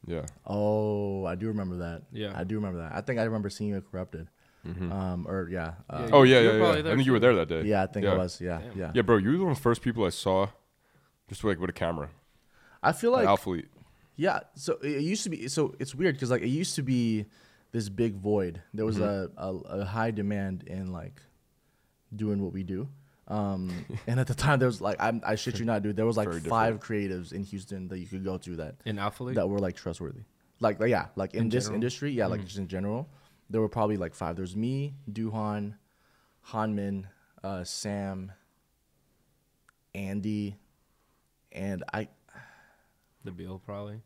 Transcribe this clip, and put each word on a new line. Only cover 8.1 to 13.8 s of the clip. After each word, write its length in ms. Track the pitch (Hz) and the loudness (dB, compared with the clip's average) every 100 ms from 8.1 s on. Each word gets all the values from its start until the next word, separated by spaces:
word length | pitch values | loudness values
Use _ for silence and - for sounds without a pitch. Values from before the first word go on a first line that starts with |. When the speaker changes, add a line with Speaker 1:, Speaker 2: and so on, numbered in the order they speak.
Speaker 2:
I 40 | 92 | 2
was. 240 | 90 - | 0 -4
Yeah, 180 | 90 82 | -4 -4
Speaker 3:
Damn. 180 | - 95 | -6 -6
Speaker 2:
yeah. 120 | 85 | 0
Speaker 1:
Yeah, 80 | 101 | 2
bro, 160 | 107 113 | 6 6
you 140 | 98 | 6
were 120 | 165 185 | 4 2
one 60 | |
of 60 | 139 | 2
the 40 | |
first 180 | 120 117 | 2 2
people 240 | 123 117 95 | 0 2 0
I 40 | |
saw 380 | - 98 95 101 - _ _ _ _ _ _ _ | 2 2 2 2 -4 _ _ _ _ _ _ _
just, 140 | 104 | -4
like, 160 | 110 87 | -2 0
with 100 | 90 | -2
a 40 | |
camera. 360 | - 85 85 71 - _ _ _ _ _ - | -2 -2 -2 -6 -12 _ _ _ _ _ -2
Speaker 2:
I 80 | - | 0
feel 240 | 160 233 254 | 2 2 4
Speaker 1:
At 100 | 98 | 6
Speaker 2:
like 140 | 98 | 4
Speaker 1:
Alphalete. 280 | - 85 - - | 2 -4 -6 -18